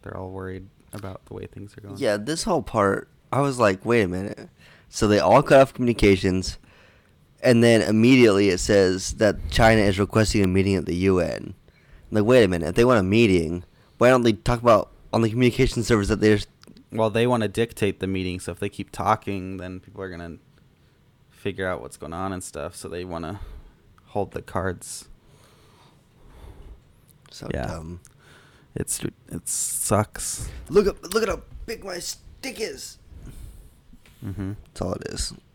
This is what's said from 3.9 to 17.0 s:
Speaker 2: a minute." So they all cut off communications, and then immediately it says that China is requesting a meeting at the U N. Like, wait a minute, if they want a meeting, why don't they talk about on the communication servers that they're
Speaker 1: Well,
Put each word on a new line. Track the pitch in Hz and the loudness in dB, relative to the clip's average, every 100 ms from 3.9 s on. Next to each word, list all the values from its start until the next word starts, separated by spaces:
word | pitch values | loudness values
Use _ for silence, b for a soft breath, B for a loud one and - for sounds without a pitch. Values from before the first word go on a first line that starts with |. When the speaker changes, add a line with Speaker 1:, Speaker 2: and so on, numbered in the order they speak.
| 120 | 0
Speaker 2:
a | 95 | 0
minute." | 90 98 - - _ b b b | -4 -8 -12 -18 _ b b b
So | - 107 | -2 2
they | 104 | 4
all | 82 123 | 6 4
cut | 147 139 | 8 6
off | 135 | 6
communications, | - 123 113 104 95 98 92 95 - b b b b b b _ _ | 2 -2 2 4 4 2 -2 -4 -12 b b b b b b _ _
and | 127 120 | 2 4
then | 117 113 | 6 6
immediately | 85 107 117 131 117 98 98 | 4 4 6 8 8 6 4
it | 90 | 2
says | - 104 95 92 - | 2 4 4 0 -6
that | - 107 - - | 0 0 0 -4
China | - 113 113 | 4 6 6
is | 101 95 | 2 0
requesting | 98 110 110 110 | 0 0 0 2
a | 95 | 2
meeting | 92 95 95 | 2 2 0
at | 87 | -2
the | 87 | 0
U | 95 92 | 2 2
N. | 80 52 - - _ b b b b | 0 -6 -12 -16 _ b b b b
Like, | 107 | 0
wait | 107 127 | 4 6
a | 101 | 6
minute, | 87 80 | 2 -2
if | 90 | 2
they | |
want | 120 120 | 4 4
a | |
meeting, | 92 110 117 92 78 87 - b b _ | 4 4 4 4 0 -6 -10 b b _
why | 120 | 4
don't | 131 | 6
they | 120 | 4
talk | 104 - 120 | 0 -2 0
about | 120 104 - - - | 4 4 2 -14 -4
on | 110 | 0
the | 113 | 0
communication | 113 123 - 127 - | 2 2 4 0 0
servers | 107 113 98 | 0 2 2
that | 104 | 2
they're | 107 104 - _ - - _ | 4 2 0 _ -20 -20 _
Speaker 1:
Well, | 110 | -2